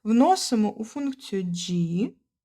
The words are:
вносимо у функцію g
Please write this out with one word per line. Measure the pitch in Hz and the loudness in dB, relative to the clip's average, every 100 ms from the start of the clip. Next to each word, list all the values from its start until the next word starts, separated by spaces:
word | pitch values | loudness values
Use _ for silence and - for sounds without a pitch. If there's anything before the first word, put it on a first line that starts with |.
вносимо | 214 233 302 370 - 226 208 | 2 4 6 4 2 0 0
у | - 220 | -2 -10
функцію | 285 277 269 - 196 | -6 -6 -6 -6 -6
g | 180 175 180 175 165 175 254 - _ _ | -4 -6 -4 -2 0 -2 -4 -6 _ _